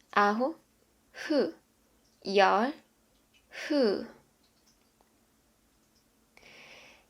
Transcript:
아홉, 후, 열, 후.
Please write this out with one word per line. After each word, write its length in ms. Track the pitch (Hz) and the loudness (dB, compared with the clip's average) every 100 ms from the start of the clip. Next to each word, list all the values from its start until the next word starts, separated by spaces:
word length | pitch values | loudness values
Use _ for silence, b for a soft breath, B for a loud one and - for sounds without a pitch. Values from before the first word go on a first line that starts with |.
| - | -4
아홉, 480 | 208 208 220 269 - _ _ _ _ _ | 0 2 0 -4 -6 _ _ _ _ _
후, 420 | - - 285 226 - _ _ _ _ _ _ - | -14 -2 0 0 -6 _ _ _ _ _ _ -2
열, 400 | 196 190 190 247 - _ _ _ _ _ _ _ | 2 4 4 0 -6 _ _ _ _ _ _ _
후. 560 | - - 294 226 180 233 - _ _ _ _ _ _ _ _ _ _ _ _ _ _ _ _ _ _ _ _ _ _ B B B B B B | -14 -4 0 2 0 -6 -18 _ _ _ _ _ _ _ _ _ _ _ _ _ _ _ _ _ _ _ _ _ _ B B B B B B